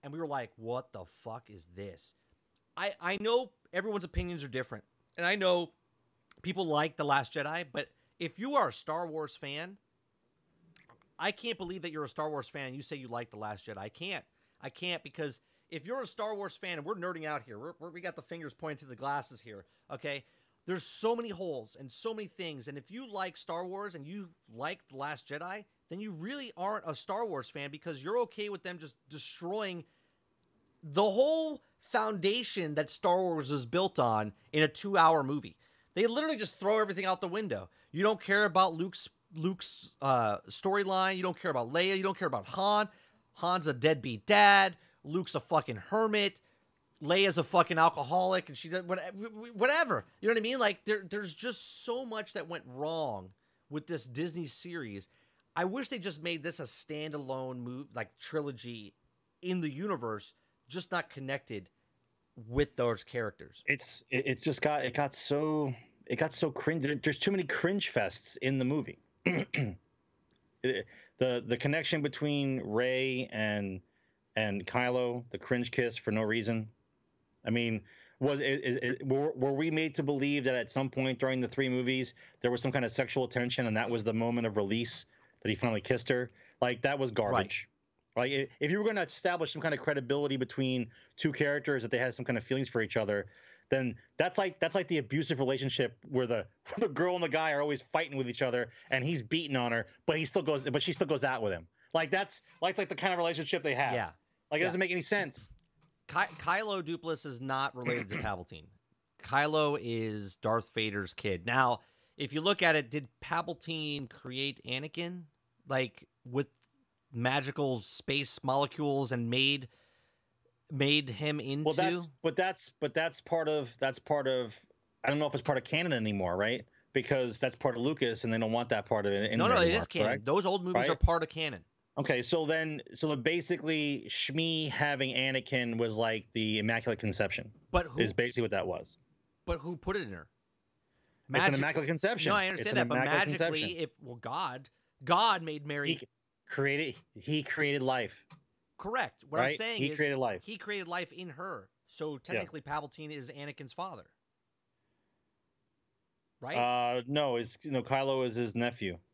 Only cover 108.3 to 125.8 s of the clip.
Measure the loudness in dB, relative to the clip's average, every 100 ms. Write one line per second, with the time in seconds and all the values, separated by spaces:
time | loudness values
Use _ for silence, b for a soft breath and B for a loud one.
108.3 | -4 -6 -14 -18 _ _ _ _ _ 0
109.3 | 2 4 4 4 2 -2 -2 -2 -4 -8
110.3 | -4 2 2 0 -2 0 0 -4 -4 -2
111.3 | -2 2 4 6 4 b b b b -4
112.3 | 0 2 4 6 4 2 -6 -8 _ -4
113.3 | -2 -2 -8 -6 -6 -4 -4 -6 -12 -10
114.3 | -4 -4 -4 -6 -6 -4 -6 -6 -6 -14
115.3 | _ _ _ -2 0 0 -4 -20 _ -4
116.3 | -2 -2 _ _ _ _ _ _ -2 2
117.3 | 2 0 0 0 0 -4 -10 -2 -2 -2
118.3 | -4 0 2 2 0 0 0 0 0 0
119.3 | 2 4 2 -4 b b b b b b
120.3 | b _ _ _ 0 4 4 2 -4 -2
121.3 | -2 -2 0 0 2 2 2 -4 -4 -2
122.3 | 0 0 -2 -8 _ -2 0 -2 -4 -2
123.3 | 0 2 0 -2 -2 -2 -2 0 0 2
124.3 | 0 -2 -8 _ _ _ _ 0 2 0
125.3 | 0 2 0 2 0